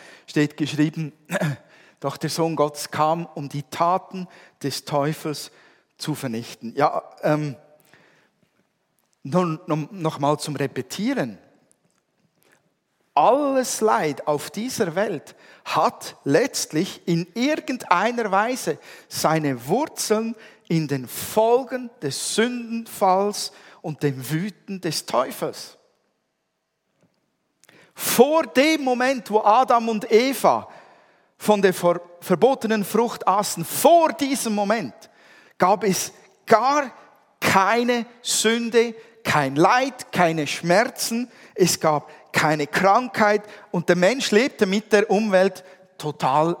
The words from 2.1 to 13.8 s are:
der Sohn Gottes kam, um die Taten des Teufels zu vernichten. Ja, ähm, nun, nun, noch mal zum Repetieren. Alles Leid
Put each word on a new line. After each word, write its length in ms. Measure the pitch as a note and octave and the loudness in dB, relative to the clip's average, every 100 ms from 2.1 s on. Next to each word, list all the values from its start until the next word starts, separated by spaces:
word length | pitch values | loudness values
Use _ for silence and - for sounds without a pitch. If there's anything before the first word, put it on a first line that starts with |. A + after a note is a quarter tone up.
| - | -6
der 120 | D#3+ | -6
Sohn 260 | - E3 D3+ | -2 -2 0
Gottes 360 | D3 D3 - | -2 -2 -8
kam, 340 | - D#3 E3+ E3+ | 0 0 0 -4
um 240 | - C#3+ | -10 -10
die 140 | C#3+ | -10
Taten 640 | - - E3+ F#3 F#3 F#3+ F3+ - - _ | -8 -2 0 0 -4 -12 -12 -16 -20 _
des 240 | C#3+ - - | -8 -8 -4
Teufels 680 | D3 C#3+ D#3 D#3+ C#3+ - - _ _ _ _ | -2 -2 -4 -6 -8 -12 -20 _ _ _ _
zu 180 | - D3 | -8 -6
vernichten. 580 | C3+ A2+ A#2 - A2+ - | -6 -8 -10 -12 -10 -2
Ja, 280 | D3+ - - - | -2 -2 -8 -6
ähm, 340 | E3+ D3+ D3 B2 _ _ _ _ _ _ _ _ _ _ _ _ _ _ _ _ | -2 0 -2 -8 _ _ _ _ _ _ _ _ _ _ _ _ _ _ _ _
nun, 360 | C#3+ F3 F3 D#3 - | -4 -2 0 -2 -4
nun, 200 | D#3 D3 | -4 -4
noch 280 | G3 D#3+ C3+ | -6 -6 -2
mal 180 | C#3 D3+ | 0 -2
zum 180 | - C#3 | -4 -4
Repetieren. 840 | C#3 - B2 - A3 C4 C3 F#2 _ _ _ _ _ _ _ _ _ _ _ _ _ _ _ _ _ - | -6 -6 -10 -6 -4 -2 -4 -8 _ _ _ _ _ _ _ _ _ _ _ _ _ _ _ _ _ 2
Alles 640 | E3+ C4+ D4 C4+ B3 | 4 4 0 -2 -2
Leid 480 | - | -2